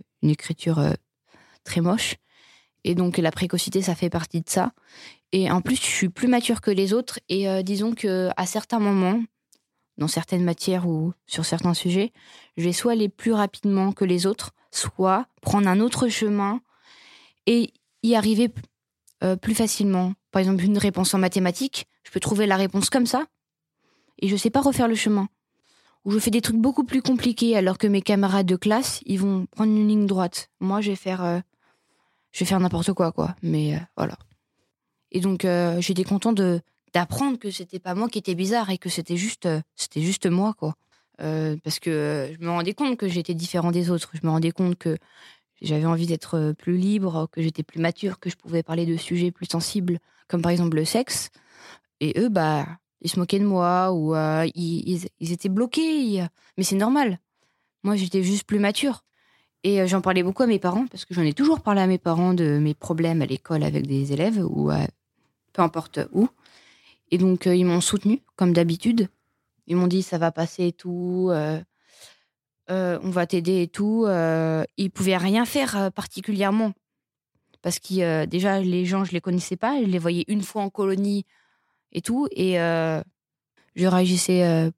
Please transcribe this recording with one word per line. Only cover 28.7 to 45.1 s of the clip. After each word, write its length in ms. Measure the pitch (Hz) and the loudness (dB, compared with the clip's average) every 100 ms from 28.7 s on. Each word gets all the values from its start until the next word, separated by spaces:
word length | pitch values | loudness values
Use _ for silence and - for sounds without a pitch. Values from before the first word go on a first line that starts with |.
| 220 262 - - | 2 0 -6 -4
ils 120 | 190 | -2
vont 280 | 196 190 185 | 0 0 -4
prendre 240 | - 214 | 0 2
une 160 | 214 214 | 4 4
ligne 180 | 214 196 | 4 2
droite. 460 | 190 180 - - _ | 0 -2 -4 -14 _
Moi, 220 | 185 202 | -2 -2
je 100 | 208 | -2
vais 60 | 190 | -4
faire, 260 | 190 185 | -6 -4
euh, 160 | 175 175 - _ _ _ _ _ _ _ _ | -2 -2 -6 _ _ _ _ _ _ _ _
je 80 | - | -6
vais 40 | 180 | 0
faire 140 | 190 | 2
n'importe 320 | 180 170 170 | 2 0 0
quoi, 220 | 185 170 | 0 0
quoi. 200 | 165 165 180 | 0 -4 -4
Mais, 340 | 165 156 151 156 | -2 0 0 -4
euh, 40 | 175 - | -6 -6
voilà. 220 | 147 - - _ _ _ _ _ _ _ _ | -6 -6 -18 _ _ _ _ _ _ _ _
Et 100 | 185 | -4
donc, 240 | 190 185 185 | -2 0 0
euh, 340 | 175 175 170 | 2 0 0
j'étais 240 | 175 185 | -2 -2
contente 320 | 185 202 226 208 | -2 0 0 2
de, 240 | 180 170 - _ _ | 2 0 -4 _ _
d'apprendre 460 | 175 175 285 277 240 | -2 -2 -2 -2 -2
que 100 | 202 | -6
c'était 300 | 185 180 185 | -10 -12 -10
pas 160 | 185 180 | -6 -4
moi 140 | 233 | -2
qui 100 | 214 | -4
étais 160 | 190 175 | -4 -2
bizarre 340 | 190 233 196 | 0 0 -2
et 80 | 185 | -4
que 120 | 180 | -4
c'était 280 | 175 165 175 | -6 -4 -4
juste, 280 | 208 - 175 | -4 -4 -2
euh, 160 | 156 - - | -2 -6 -10
c'était 260 | - 151 | -6 -2
juste 260 | 165 190 185 | -2 0 0
moi, 260 | 175 208 | 2 0
quoi. 220 | 214 156 - _ _ _ - | -2 -6 -8 _ _ _ -10
Euh, 340 | 156 156 156 156 | -6 -4 -4 -4
parce 160 | 156 - | -6 -6
que, 100 | 170 | -4
euh, 440 | 156 147 151 135 | -2 -2 -2 -6
je 60 | 160 170 | -8 -4
me 60 | |
rendais 220 | 170 170 | -2 -2
compte 240 | 214 285 240 | -2 -4 -2
que 100 | 190 | -2
j'étais 260 | 175 165 | -4 -4
différent 380 | 165 170 175 170 | -6 -4 -2 0
des 180 | 175 175 | 0 0
autres. 220 | 170 - | -2 -4
Je 60 | 160 | -6
me 80 | 160 | -2
rendais 200 | 160 165 | 0 0
compte 240 | - 180 180 | 0 -2 -2
que 220 | 165 160 - | -4 -6 -8